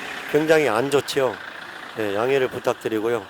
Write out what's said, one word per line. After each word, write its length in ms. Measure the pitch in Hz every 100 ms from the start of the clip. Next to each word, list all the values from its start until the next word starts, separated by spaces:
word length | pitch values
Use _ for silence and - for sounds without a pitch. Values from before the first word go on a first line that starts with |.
| - - -
굉장히 380 | 147 156 156 139
안 200 | 107 139
좋지요. 440 | 139 - 143 127 98 - - - - - 117
예, 180 | 104
양해를 340 | 101 123 139 127
부탁드리고요. 760 | 123 127 117 120 110 113 117